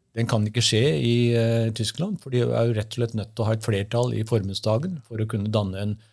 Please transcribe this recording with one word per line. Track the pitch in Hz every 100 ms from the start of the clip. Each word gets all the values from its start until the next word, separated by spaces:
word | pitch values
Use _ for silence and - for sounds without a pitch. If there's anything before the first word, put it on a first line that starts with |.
| _ 110
den | 117
kan | 110 107
ikke | 117
skje | 107 110 139 156
i, | 120 120 120 117
eh, | 113 117 113 110
Tyskland, | 110 - 190 196
for | 139
de | 123
er | 120 117 117
jo |
rett | 107 107
og | -
slett | 117 110
nødt | 95 -
til |
å | 110
ha |
et | 113 -
flertall | 98 98 120 123 110
i |
forbundsdagen | 110 117 98 95 107 110 180 165
for | - 110
å | 110
kunne | 110 104
danne | 107 98 95
en | 104 104 -